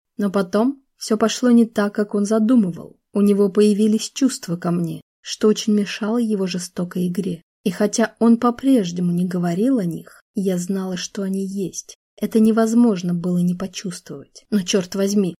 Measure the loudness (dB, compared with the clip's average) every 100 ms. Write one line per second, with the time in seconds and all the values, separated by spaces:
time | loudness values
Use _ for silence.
0 | _ -4 -2 0 0 0 0 -2 _ _
1 | -4 0 0 0 4 4 4 0 -2 -2
2 | -2 -2 0 2 4 4 2 -4 -14 _
3 | _ 0 2 4 2 4 4 4 2 0
4 | -2 -2 0 0 -6 -4 -2 -2 -4 -8
5 | -16 _ -16 0 0 2 0 0 0 -4
6 | -4 -2 -2 -2 -2 -4 -8 -8 -6 -4
7 | -4 -2 -6 -8 _ _ -6 -2 -2 0
8 | -2 2 2 4 2 0 2 2 2 -2
9 | -2 0 -2 -2 -2 0 0 0 -2 -6
10 | -12 -20 _ -4 -2 -2 -2 -4 -4 -6
11 | -8 -8 -6 -4 -6 -6 -8 -8 -16 -20
12 | _ _ -2 2 4 4 2 4 4 2
13 | -2 -4 -2 0 0 -2 -6 -10 -12 -12
14 | -14 -18 -18 -20 _ -4 0 -2 -2 -4
15 | 0 2 0